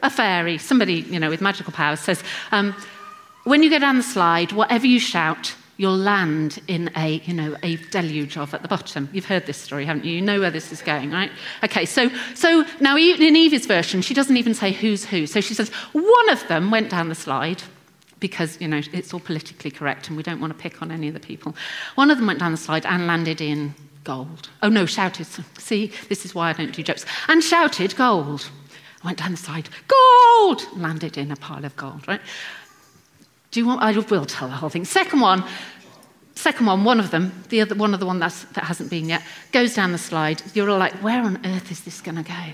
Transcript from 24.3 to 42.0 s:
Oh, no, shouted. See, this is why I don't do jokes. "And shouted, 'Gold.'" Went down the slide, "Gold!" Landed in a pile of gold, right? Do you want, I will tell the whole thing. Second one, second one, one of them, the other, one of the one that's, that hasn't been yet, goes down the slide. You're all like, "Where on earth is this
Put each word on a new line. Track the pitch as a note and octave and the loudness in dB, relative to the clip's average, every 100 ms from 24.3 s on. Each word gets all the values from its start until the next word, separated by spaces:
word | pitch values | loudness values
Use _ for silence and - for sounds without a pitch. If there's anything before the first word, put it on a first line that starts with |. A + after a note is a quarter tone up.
| D#3+ - - | -14 -20 -2
Oh, | G#3 | 2
no, | A3 F3 | 2 2
shouted. | - F#3 F3+ E3 - E3+ - | 0 -4 -4 -14 -14 -16 -18
See, | - G#3+ G#3 - - | -4 -4 -4 -8 -8
this | G3+ | -8
is | F3+ | -6
why | F3 E3 | -4 -2
I | |
don't | D#3+ D#3 | -2 -6
do | - | -6
jokes. | D#3+ E3 - - - | -6 -6 -6 -8 2
"And | D#4+ | 4
shouted, | D#4+ E4+ D4+ - F#3+ - | 4 4 2 2 -2 2
'Gold.'" | B3+ G3+ C#3+ C#3+ - - - - - - | 2 2 0 -8 -10 -18 -20 -20 -20 -12
Went | E3+ - | -10 -6
down | E3 | -6
the | E3+ | -6
slide, | - D#3 D3+ - - | -8 -10 -10 -14 2
"Gold!" | C5 B4+ B4 B4 A#4 G4+ D4 - | 6 10 10 10 8 6 2 -4
Landed | - E3 D#3+ D#3 - | -8 -6 -6 -8 -6
in | C#3+ | -8
a | C#3+ | -8
pile | - D3 C#3+ | -12 -12 -12
of | - | -12
gold, | C#3 C#3 C#3 | -14 -12 -8
right? | G3 - - - - - _ _ _ _ _ _ _ _ | -8 -8 -16 -16 -16 -20 _ _ _ _ _ _ _ _
Do | - | -2
you | A#3 | 0
want, | B3+ | 2
I | A3 | 2
will | G#3 G#3+ G3+ C#3 | 2 0 -2 -2
tell | - B2+ | -8 -8
the | |
whole | C3 D#3 | -8 -6
thing. | E3+ | -6
Second | F3+ - F#4+ D4 | -2 0 2 4
one, | A3 F#3 F#3 - - - - - - _ _ | 4 4 0 -10 -14 -18 -20 -20 -20 _ _
second | - - C#4+ A3+ | -2 -2 2 2
one, | F#3+ | 4
one | G#3 A#3+ | 4 4
of | F#3+ | 2
them, | D#3+ F#3 F#3 - | 0 -2 -6 -2
the | A3+ | 0
other, | G#3+ | 0
one | G3+ G#3 | 0 0
of | G3 | 0
the | F#3 | -2
one | F#3 | -2
that's, | E3+ - | -2 -4
that | - - | -12 -8
hasn't | D3+ E3+ - | -6 -6 -6
been | E3+ D#3+ | -6 -2
yet, | E3 - - - | -4 -6 -20 -2
goes | C4 B3 | 2 2
down | A#3+ F#3+ | 2 0
the | F3 | 0
slide. | - E3 D#3 D#3 - | -4 -2 0 -2 -4
You're | G#3+ G3+ | -2 0
all | G3+ | 2
like, | F#3 | 0
"Where | F#3 G3+ A#3+ | -2 -2 0
on | A#3 F#3+ | -2 -4
earth | F#3 F#3 F3+ | -4 -6 -6
is | E3+ | -14
this | - - | -14 -14